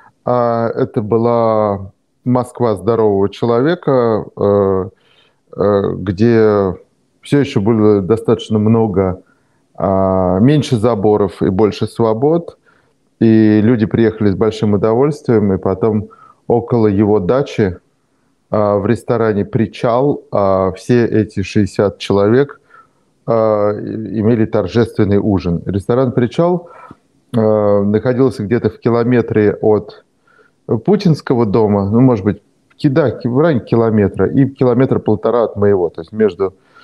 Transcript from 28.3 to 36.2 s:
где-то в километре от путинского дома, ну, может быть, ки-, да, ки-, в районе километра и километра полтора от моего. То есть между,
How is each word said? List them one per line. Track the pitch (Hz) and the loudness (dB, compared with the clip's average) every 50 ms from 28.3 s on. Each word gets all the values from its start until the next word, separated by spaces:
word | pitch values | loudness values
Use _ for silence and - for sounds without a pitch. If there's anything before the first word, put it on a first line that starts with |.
| - - 107 | 0 -2 -4
где-то | 98 120 117 - - | -2 -2 0 0 -2
в | - - | -4 -2
километре | - 123 117 117 120 120 127 120 113 - 113 110 104 101 - | -2 0 0 0 0 2 2 0 0 0 0 2 2 2 0
от | - - 107 107 101 - - - - _ _ _ _ _ _ _ _ _ _ _ _ _ - 117 107 - | 0 0 2 2 0 0 -6 -18 -20 _ _ _ _ _ _ _ _ _ _ _ _ _ -6 -4 -4 0
путинского | - 208 208 - 175 151 - - - 139 117 120 | 0 0 2 2 0 0 0 -2 -4 0 0 0
дома, | 104 92 117 110 101 104 101 101 101 | 0 2 0 2 2 2 0 0 0
ну, | 110 117 | 2 4
может | 131 131 123 101 95 | 4 4 2 2 0
быть, | 104 87 - _ _ _ _ _ _ _ | -2 -4 -4 _ _ _ _ _ _ _
ки-, | _ - 147 | _ -2 0
да, | 135 165 151 120 | 0 2 0 0
ки-, | - - - 120 | -2 -4 -6 -4
в | 120 131 | 0 0
районе | 156 175 151 110 | 2 2 0 -2
километра | - - - 113 113 113 110 107 101 92 - 98 95 | -2 -2 0 2 2 2 2 2 0 0 0 0 -2
и | - - 139 139 127 | 0 2 2 0 0
километра | - - 135 123 120 120 135 131 123 107 | 0 0 0 0 2 2 2 0 0 -2
полтора | - 120 107 101 - 117 113 120 113 | 0 0 -2 0 0 -2 0 0 0
от | - - | -2 -2
моего. | 107 101 101 101 92 87 80 | 0 0 2 2 2 0 -2
То | - - | -4 -8
есть | 80 - 107 | -16 -12 -4
между, | 110 | 0